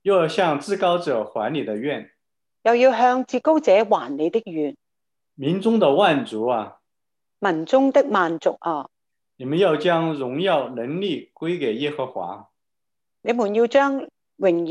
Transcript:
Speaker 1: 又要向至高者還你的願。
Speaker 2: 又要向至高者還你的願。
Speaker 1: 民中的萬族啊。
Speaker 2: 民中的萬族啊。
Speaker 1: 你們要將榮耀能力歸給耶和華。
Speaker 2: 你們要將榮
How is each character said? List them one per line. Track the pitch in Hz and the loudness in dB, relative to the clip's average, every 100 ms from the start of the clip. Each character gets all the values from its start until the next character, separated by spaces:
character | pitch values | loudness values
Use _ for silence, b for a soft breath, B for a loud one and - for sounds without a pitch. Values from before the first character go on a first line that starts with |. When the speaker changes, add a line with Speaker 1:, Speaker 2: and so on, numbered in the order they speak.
Speaker 1:
又 | 196 190 | 4 2
要 | 160 | 2
向 | - 175 139 | 2 0 0
至 | - 196 | -4 -2
高 | 180 175 | 0 0
者 | 170 117 | 0 -2
還 | 107 113 110 | -2 -4 -4
你 | 151 | -4
的 | 110 107 | -4 -4
願。 | 135 127 - _ _ _ _ _ | -4 -6 -10 _ _ _ _ _
Speaker 2:
又 | 220 240 | 0 4
要 | 262 | 4
向 | 226 247 254 | 4 2 2
至 | 254 247 | -2 -2
高 | 302 311 | 2 2
者 | 302 196 214 | 4 4 4
還 | 196 123 143 | 0 0 -4
你 | 160 | -2
的 | 226 214 | -2 -4
願。 | 160 147 139 _ _ _ _ _ - | -4 -4 -6 _ _ _ _ _ -8
Speaker 1:
民 | 139 185 | -4 -2
中 | 226 226 | 0 2
的 | 160 | 4
萬 | 147 202 143 110 | 4 4 2 -2
族 | 110 117 | -4 -2
啊。 | 117 101 - _ _ _ _ _ _ | -2 -6 -16 _ _ _ _ _ _
Speaker 2:
民 | 202 160 | -4 -4
中 | 165 262 269 | 0 2 4
的 | 285 277 | 2 2
萬 | 208 170 165 | 0 0 0
族 | 180 - | -4 -4
啊。 | 170 151 - _ _ _ _ _ | -6 -6 -8 _ _ _ _ _
Speaker 1:
你 | 131 | -6
們 | 160 | 0
要 | 190 151 | 2 2
將 | 175 165 165 147 | 0 0 -2 -4
榮 | 127 139 | -6 -4
耀 | 190 156 123 | 0 0 -2
能 | 123 120 165 | -8 -8 -6
力 | 202 127 - _ | -4 -6 -10 _
歸 | 165 175 | -6 -4
給 | 131 110 | -4 -2
耶 | 147 | -6
和 | 147 131 | -6 -8
華。 | - 87 104 101 _ _ _ _ _ _ _ | -8 -10 -12 -18 _ _ _ _ _ _ _
Speaker 2:
你 | - | -4
們 | 233 202 | -2 0
要 | 208 233 | 0 2
將 | 269 277 277 - _ _ _ | 2 2 -2 -8 _ _ _
榮 | 185 170 165 | 0 0 0